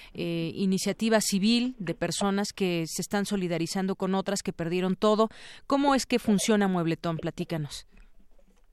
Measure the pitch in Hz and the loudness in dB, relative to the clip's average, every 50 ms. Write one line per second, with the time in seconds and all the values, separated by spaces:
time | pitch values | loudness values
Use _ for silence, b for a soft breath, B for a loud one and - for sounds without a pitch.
0 | B B B 175 175 170 170 165 165 165 - - 202 185 190 185 - 208 190 - | B B B -6 -4 -4 -2 -2 -4 -4 -4 -2 0 0 0 0 0 -2 -4 -2
1 | 220 220 220 214 196 - 202 190 196 220 233 240 247 254 254 - 180 170 165 - | 0 2 2 2 2 2 0 2 2 4 2 2 2 -2 -4 -6 -6 -6 -4 -4
2 | 170 170 - - 202 202 196 202 208 - - - 196 180 175 165 165 156 - - | -4 -4 -2 0 0 0 0 0 -2 -2 -2 -2 0 0 0 0 -2 -4 -6 -8
3 | 180 - - 202 196 - 208 202 180 170 170 160 170 - - 196 190 190 190 - | -6 -2 -2 -2 -2 0 -2 -2 -2 -2 -2 -2 -2 -2 -2 -2 -2 -2 -2 -2
4 | 196 185 190 190 185 - 196 - - 196 - - 170 165 175 185 180 185 185 - | -2 0 0 0 0 -2 -4 -4 -4 -6 -6 -4 -4 -2 -2 0 0 0 0 2
5 | 214 214 214 202 226 220 B B B B B B B B 277 277 285 285 269 247 | 4 4 4 4 2 2 B B B B B B B B 0 2 4 4 4 4
6 | - - 254 233 - 220 208 185 - - 214 208 202 190 185 175 165 165 165 - | 2 2 0 0 2 4 2 2 4 4 4 4 4 2 2 2 0 0 -2 -2
7 | - 170 165 156 - 160 - - 175 - 170 160 151 - - - - - - - | -2 -4 -4 -4 -6 -6 -6 -6 -6 -6 -4 -6 -6 -6 -10 -14 -16 -18 -20 -20
8 | - - - - - - - - - - _ _ _ _ | -20 -20 -20 -20 -20 -20 -20 -20 -20 -20 _ _ _ _